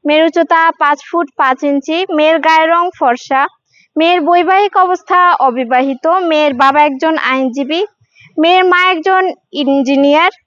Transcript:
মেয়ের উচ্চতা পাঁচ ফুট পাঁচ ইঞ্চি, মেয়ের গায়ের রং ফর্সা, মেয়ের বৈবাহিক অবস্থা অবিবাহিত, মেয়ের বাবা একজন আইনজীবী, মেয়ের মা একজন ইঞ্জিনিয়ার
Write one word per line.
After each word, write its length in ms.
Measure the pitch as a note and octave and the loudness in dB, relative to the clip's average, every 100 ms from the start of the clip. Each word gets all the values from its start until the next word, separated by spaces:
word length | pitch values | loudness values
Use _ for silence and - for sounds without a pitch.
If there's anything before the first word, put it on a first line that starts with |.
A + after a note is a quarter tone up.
| D4 | 0
মেয়ের 180 | D4+ D#4+ | 0 0
উচ্চতা 340 | E4+ E4 E4 E4 D#4+ | 0 0 0 0 0
পাঁচ 180 | D4 C#4+ - | -2 -2 -4
ফুট 200 | E4+ C#4+ - | -6 -6 -2
পাঁচ 180 | C4+ C4 D4 | -2 -2 -2
ইঞ্চি, 280 | C#4+ C#4 D#4+ F#4+ D#4 | -4 -4 -6 -4 -2
মেয়ের 200 | D#4 D#4+ D#4+ | 0 0 2
গায়ের 240 | D#4+ D#4+ E4+ | 2 2 0
রং 100 | F4 - | -2 -2
ফর্সা, 440 | C#4 B3 - C4+ D4+ _ _ _ _ D4+ | -2 -2 -4 -4 -4 _ _ _ _ -2
মেয়ের 240 | E4 F4+ D4+ | 0 0 2
বৈবাহিক 460 | F4 E4+ F#4+ G#4 G4 F#4 | 2 2 0 0 0 0
অবস্থা 340 | F4+ - F4+ F4+ E4+ C4 | -2 -2 0 2 2 -2
অবিবাহিত, 580 | A#3+ A#3+ B3+ C4+ C4 D#4+ F#4 F4 | -2 -2 -2 -2 -4 -2 -2 0
মেয়ের 240 | D4+ D4+ B3 | 0 0 2
বাবা 180 | C4+ C#4+ D4 | 2 2 0
একজন 240 | C4 D#4+ D#4+ B3 | 0 -4 -2 -2
আইনজীবী, 500 | C4 C4 B3 C#4 E4 G#4 _ _ _ - - | -2 -2 -4 -4 -4 -6 _ _ _ -12 -2
মেয়ের 220 | E4 F#4 F#4 | 2 2 2
মা 100 | F4+ F#4 | 2 0
একজন 300 | F4 F#4+ F#4 F#4 - _ - | 0 0 0 -2 -6 _ -6
ইঞ্জিনিয়ার 680 | C4+ C#4 B3+ C#4 C#4+ D4+ F4+ F#4 | -2 0 0 2 2 2 0 -4